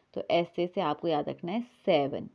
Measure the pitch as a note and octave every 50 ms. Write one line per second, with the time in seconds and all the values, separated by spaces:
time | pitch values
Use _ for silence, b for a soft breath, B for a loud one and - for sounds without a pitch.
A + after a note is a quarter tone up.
0 | b b _ - - - - - F3 - - - F3 F3 - G3+ F3+ D3 D3+ -
1 | - E3+ D#3 D3 D3 D3 C#3+ - - E3+ F#3+ A#3+ A#3+ - - _ - - F3 D3
2 | C#3 C#3 C3+ F2+ - -